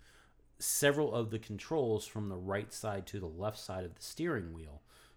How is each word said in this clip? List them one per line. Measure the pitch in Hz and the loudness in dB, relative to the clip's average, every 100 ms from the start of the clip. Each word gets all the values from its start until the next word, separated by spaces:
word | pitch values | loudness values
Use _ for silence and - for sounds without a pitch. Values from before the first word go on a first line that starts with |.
| - - - - - - | -20 -20 -20 -20 -20 -4
several | - - 143 143 151 | 0 6 6 6 4
of | 117 113 | 2 2
the | 110 | -2
controls | - 101 - 160 120 110 - | -4 -6 0 2 4 2 0
from | 113 104 | -4 -4
the | 92 | -2
right | 92 98 104 | 0 0 -2
side | - 110 101 92 | -4 -2 -2 -4
to | 104 | -6
the | 90 | -6
left | 80 104 107 | -2 -4 -4
side | - 92 | -6 -4
of | 90 | -6
the | - | -8
steering | - - 170 127 85 | -10 -2 0 0 -2
wheel | 82 76 73 - - - | -8 -12 -14 -18 -20 -20